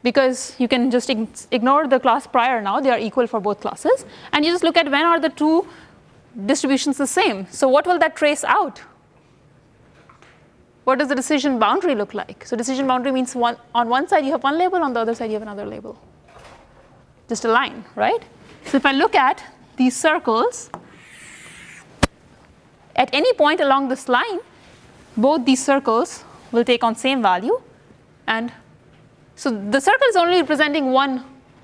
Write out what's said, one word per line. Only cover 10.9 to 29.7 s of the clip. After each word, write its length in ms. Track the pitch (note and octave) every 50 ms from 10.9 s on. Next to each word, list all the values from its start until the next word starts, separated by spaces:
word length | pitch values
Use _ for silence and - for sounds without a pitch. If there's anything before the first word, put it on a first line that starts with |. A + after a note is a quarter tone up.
| C4 B3
does 100 | D4 B3+
the 60 | B3
decision 440 | B3 B3 - D4+ C#4 B3+ D4 C4 A3+
boundary 360 | A3 G#3 B3 G4 F4+ F4 C4+
look 200 | G#3 G3+ G3 -
like? 320 | G#3 - - G3 _ -
So 100 | - B3
decision 300 | A3+ A#3 B3+ C4 B3+ C#4
boundary 260 | C4 B3+ B3+ B3 C#4
means 220 | C4 C4 B3+ B3 -
one, 220 | B3+ A#3 A#3+ A#3+ - - _ -
on 140 | A#3+ A#3+ A3+
one 200 | A#3+ C4 D#4 -
side 160 | G4+ D#4+ C#4
you 80 | C4+
have 100 | D#4+ C#4+
one 140 | - C4+ D4
label, 260 | E4 F4+ F4+ F#4+ F4+
on 120 | D#4+ C#4 A#3+
the 60 | A#3
other 140 | A3+ A3 A#3
side 120 | A3+ A#3+
you 80 | A3 G#3+
have 80 | G#3
another 240 | A3 G#3+ G3+ G3+ G#3
label. 340 | G#3 G#3+ A3 G#3 A3+ A#3 - - - _ _ _ - - - - - - - - - _ - - _ - - _ _ _ _ _ -
Just 160 | A#3 - -
a 40 | A#3
line, 360 | A3 A#3+ C4+ - - - F#3+ - -
right? 280 | G#3+ A3 A#3 A4 A4+ - - - - - - - - -
So 100 | - -
if 100 | C4 -
I 60 | C#4
look 220 | C4+ C4+ D#4+ - -
at 280 | - C4 C4 - - - - - _ - _ _
these 180 | - B3+ B3+ B3
circles, 760 | - - D#4+ D#4 F4 - - A3 A3+ - B4 - - - - - - - - - - - - - - - - - - - - - - - - - - - - - - - - _ _ _ _ - _ _ _ - _ _ _ _ _ _ _ -
at 140 | - - -
any 200 | - C#4 E4+ B4+ A4
point 260 | - D4+ D4 D#4 F4+
along 280 | D4+ C#4 C4+ C#4 C#4 B3+
this 200 | C4 C4 - -
line, 300 | B3 B3 D#4+ A#4+ G4 F4+ A#4+ - - - - - - - - - - - - - -
both 280 | A3 A3 C#4 D#4 D#4+ A#3+
these 180 | C4+ C4 B3+
circles 640 | - - C4+ C4+ C4+ A#3+ A3 A#3 F4 - - - - - - - - -
will 120 | - A#3 A#3+
take 180 | B3+ A#3+ A#3
on 120 | A#3+ A#3 A3
same 260 | - - C4 C4+ C4
value. 400 | A3 G3 F3+ F3+ G3+ C4+ A4+ B4 - - - _ _ _ - _ _ _ _ _ _
And 260 | - A3 A3+ A#3 A#3+ - - _ _ - _ _ _ - _ _ _ _ _ _ _ _ -
so 140 | - C#4
the 280 | A3+ G3+ G3 G#3